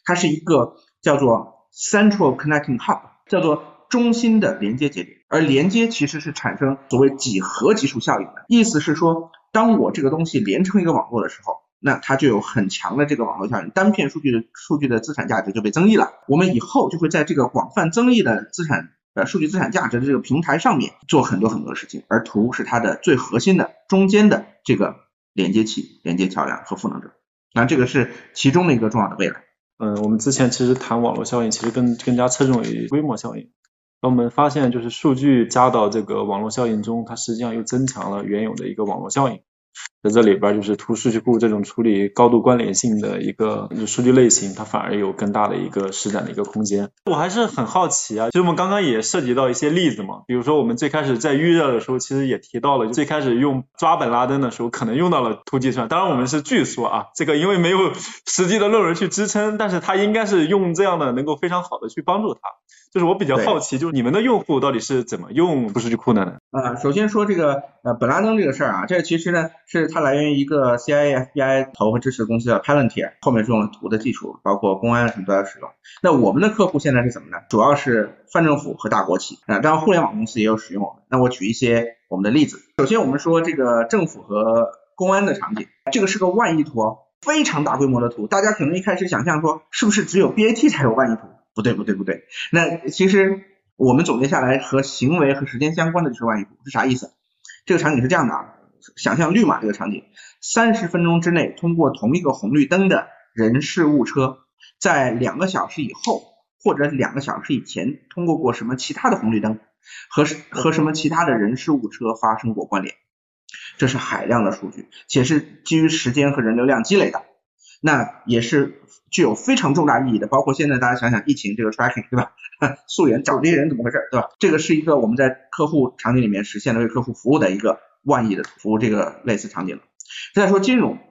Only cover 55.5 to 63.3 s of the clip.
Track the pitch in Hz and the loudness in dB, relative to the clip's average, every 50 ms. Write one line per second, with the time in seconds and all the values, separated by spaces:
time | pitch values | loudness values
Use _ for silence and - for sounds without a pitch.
55.5 | - 135 127 131 113 127 113 113 160 175 190 185 147 123 127 127 151 151 147 - | -2 -2 0 0 -2 -2 -2 -2 0 0 0 0 0 0 0 0 -2 -4 -2 0
56.5 | 262 196 131 - - 127 117 107 - 107 101 - - - 165 156 147 147 165 196 | 0 0 0 0 -2 -4 -4 -2 -2 -4 -6 -6 -6 -4 -2 0 0 2 2 2
57.5 | 202 180 170 170 190 190 190 156 127 - - - - - - - - - 185 175 | 2 2 2 2 4 2 2 0 -2 -6 -12 -14 -16 -12 -8 -4 -2 0 0 2
58.5 | 214 214 208 202 220 220 190 165 170 165 202 175 - 196 214 196 - 208 208 214 | 2 2 2 2 2 2 2 2 0 -2 -2 -2 -2 -2 -2 -2 -2 -2 -2 -2
59.5 | 214 214 220 202 180 170 - - 190 190 202 208 214 226 220 202 202 180 151 156 | -2 -2 -2 -2 -2 -2 -2 -2 0 0 0 0 0 0 0 2 2 2 2 2
60.5 | 202 196 190 175 165 175 196 190 175 165 143 127 120 127 139 151 151 - - 175 | 2 2 2 0 0 0 0 0 0 0 0 -2 -2 -2 -2 -4 -4 -4 -4 -2
61.5 | 180 180 175 - - - - 117 - 160 143 170 180 208 220 190 117 - - 98 | -2 -4 -4 -6 -10 -10 -10 -10 -10 -6 -4 -2 -2 0 -2 -4 -6 -6 -10 -14
62.5 | - _ _ _ _ _ _ _ - 190 175 170 190 196 202 139 | -14 _ _ _ _ _ _ _ -2 0 2 2 2 0 0 0